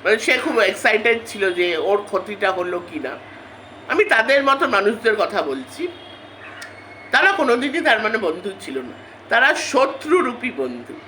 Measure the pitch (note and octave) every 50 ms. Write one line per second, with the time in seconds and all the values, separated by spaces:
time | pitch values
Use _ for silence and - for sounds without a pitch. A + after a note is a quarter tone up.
0 | - F#3 A3 A3+ A3+ - C4 B3 - D#4+ A#3+ A3+ G#3 F#3+ G3 - - A#3 A3 G#3+
1 | A3 A#3 A#3 A3+ A3+ - - G#3 F#3+ F#3+ F3+ F3 F3 F3 E3+ D#3 C#3+ F3+ G3+ G3+
2 | G3+ - - F#3 F#3 - G#3 G3 G#3 F#3+ F#3 F3+ F3+ F3 F3+ F3 E3+ - E3 D3+
3 | C3 B2+ A#2+ - - - - - - - - - - - - - - - B3+ D#4+
4 | G#4+ - B3 A3+ A3+ A#3+ C#4 C#4 C4+ C4+ C4+ C#4 E4+ C4+ B3 G3 G3 G3+ A3+ A3
5 | - A3+ G#3+ G3+ F#3 - G#3+ F#3+ D#3 D3 C3+ C3+ C3 - - - E4 F4 - -
6 | - - - - - - - - - - - - - - - - - - - -
7 | - - - C4 D#4+ G4 G4 F#4+ D4+ C4 A#3 B3+ B3+ C#4+ C4 E4 D#4 D4 A#3 G#3+
8 | G#3 G#3+ A3+ A3 G#3+ E3 D#3+ F3+ F3+ G3+ F#3+ - - - C3+ C3 B2+ A#2+ G#2 -
9 | - - - - - - - A#3 B3+ C#4+ D#4 - - - - B3+ C4+ - - -
10 | - D4+ E4 F4+ - B3+ A#3 A3+ - B3+ - - C3 B2 B2 A#2+ A#2+ - G#2+ G#2
11 | -